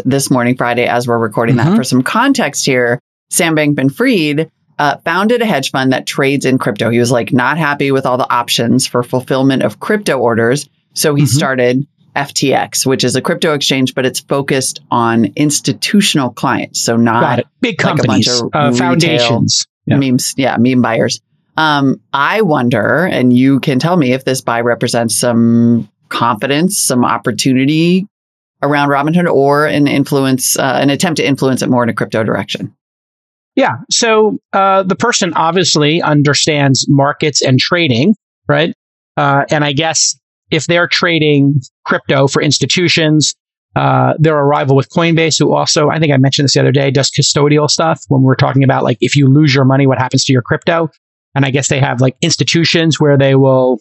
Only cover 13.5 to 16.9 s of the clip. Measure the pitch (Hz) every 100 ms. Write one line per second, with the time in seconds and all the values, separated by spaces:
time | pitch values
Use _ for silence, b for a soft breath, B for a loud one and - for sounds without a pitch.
13.5 | 147 - 135 127 139 127 - - 139 139
14.5 | 139 127 - - 120 117 117 110 - 151
15.5 | - - - - 208 185 151 123 - 139
16.5 | 117 - - -